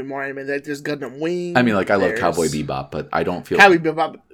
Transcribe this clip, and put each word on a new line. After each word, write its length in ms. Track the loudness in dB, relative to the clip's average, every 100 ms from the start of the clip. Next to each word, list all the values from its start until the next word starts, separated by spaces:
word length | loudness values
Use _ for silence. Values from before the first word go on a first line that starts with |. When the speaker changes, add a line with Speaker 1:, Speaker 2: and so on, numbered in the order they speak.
Speaker 1:
went 80 | -6
more 140 | -6
anime. 240 | -6 -6 -6
Like, 160 | -6
there's 160 | -6 -8
Gundam 360 | -6 -6 -8 -6
Wing, 380 | -4 -2 0 2
Speaker 2:
I 60 |
mean, 120 | 2
like, 160 | 2 2
I 60 | 2
love 140 | 2
Speaker 1:
there's 100 | 0
Speaker 2:
Cowboy 260 | 0 2 0
Bebop, 460 | -2 -4 -6 -6
but 160 | -8 -4
I 120 | -2
don't 200 | -2 -4 0
feel 120 | 6
Speaker 1:
Cowboy 200 | 6 6
Bebop. 420 | 2 -2 -4 -6 _